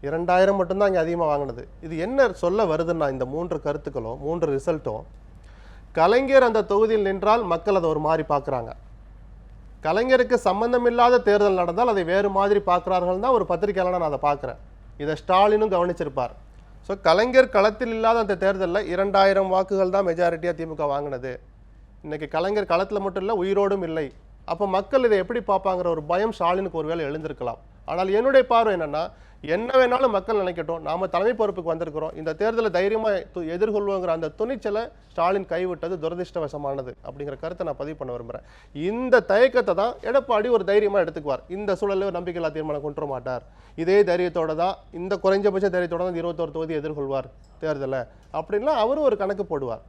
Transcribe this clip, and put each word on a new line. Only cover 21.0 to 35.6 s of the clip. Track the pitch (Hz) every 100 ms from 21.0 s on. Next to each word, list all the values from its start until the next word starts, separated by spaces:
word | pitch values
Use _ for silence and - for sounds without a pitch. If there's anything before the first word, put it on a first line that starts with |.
| 143 131 131 123 - - - - - - 151
இன்னைக்கு | 151 147 160
கலைஞர் | 185 214 190
களத்துல | 170 190 208 196
மட்டும் | 190
இல்ல, | 190 220
உயிரோடும் | 185 196 202 196 170
இல்லை. | 160 139 - - - -
அப்ப | 165 202 185
மக்கள் | 202 269 240
இதை | 202
எப்படி | 180 240 196
பார்ப்பாங்கிற | 190 190 185 175 160
ஒரு | 147
பயம் | 175 220 208
ஸ்டாலினுக்கு | 170 185 196 165
ஒருவேளை | 151 170 147
எழுந்திருக்கலாம். | 151 156 143 123 117 - - -
ஆனால் | 165 190 202
என்னுடைய | 254 269 254
பார்வை | 233 226 185
என்னன்னா, | 156 147 175 - - - 143
என்ன | 175 233 262
வேணாலும் | 247 247 262 202
மக்கள் | 190 214
நினைக்கட்டும், | 185 170 156 165 156
நாம | 165 190
தலைமை | 175 208 233
பொறுப்புக்கு | 214 180 165
வந்திருக்கிறோம், | 160 165 151 156 160
இந்த | 160 156
தேர்தலை | 214 226 220 175
தைரியமா | 190 220 220 196 -
து-, | 185 160
எதிர்கொள்வோங்கிற | 170 214 208 202 196 180 165
அந்த | 160 -
துணிச்சலை | 226 262 220 208 240 - -
ஸ்டாலின் | - 170 196 190
கைவிட்டது | 170